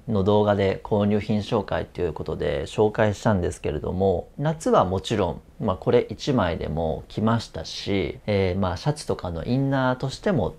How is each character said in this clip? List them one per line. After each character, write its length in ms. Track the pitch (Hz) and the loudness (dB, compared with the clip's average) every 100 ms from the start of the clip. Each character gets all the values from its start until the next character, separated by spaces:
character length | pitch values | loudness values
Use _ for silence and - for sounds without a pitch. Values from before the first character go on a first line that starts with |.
| - | -2
の 160 | 104 | 2
動 220 | 95 104 | 4 6
画 100 | 104 | 6
で 280 | 101 98 95 | 4 2 0
購 220 | - 107 101 | 0 2 4
入 120 | 104 | 2
品 200 | 101 107 | 2 -2
紹 260 | 101 117 | 0 -2
介 220 | - 85 85 | 0 -4 -4
と 160 | - | -4
い 60 | 85 | -4
う 40 | |
こ 120 | 76 | -4
と 120 | 78 80 | -6 -4
で 280 | 78 71 80 | -2 -4 -2
紹 240 | - 107 | 2 2
介 240 | 104 107 | 4 0
し 80 | 101 | 2
た 100 | 120 | 0
ん 80 | 98 | 2
で 100 | 87 | 0
す 120 | - | -2
け 100 | - | -4
れ 80 | - | -4
ど 140 | 82 | -4
も、 340 | 87 98 85 - - | 0 2 0 -4 -6
夏 320 | 147 160 - | -4 -2 2
は 160 | 214 | 2
も 160 | 95 95 | 2 0
ち 160 | - 107 | -2 0
ろ 240 | 87 - - - | 0 -4 -12 -6
ん、 60 | |
ま 80 | 110 | -4
あ、 40 | 92 | -2
こ 140 | - | 2
れ 160 | 120 - | 4 2
一 240 | 104 - | -4 -2
枚 240 | 127 90 82 | 0 0 -2
で 100 | 76 | -4
も 360 | 76 80 71 - | -4 -2 -4 -8
来 140 | - | -2
ま 180 | 110 117 | 2 0
し 80 | - | -2
た 160 | 82 | -10
し、 540 | 82 - - 101 76 - - | -12 -8 -4 -2 -2 -4 -2
え 260 | 101 95 | 2 2
ー、 60 | 92 | 2
ま 120 | 92 | -2
あ、 40 | 90 | -2
シ 140 | 147 | -2
ャ 20 | |
ツ 140 | 151 - | -2 -4
と 100 | 95 | -6
か 140 | 92 | -4
の 160 | 82 80 | -6 -2
イ 100 | 127 | 0
ン 140 | 135 | 2
ナ 240 | 135 127 | 2 0
ー 20 | 127 | 0
と 140 | 139 | -4
し 80 | - | -4
て 120 | - | 0
も 240 | 165 80 | 0 0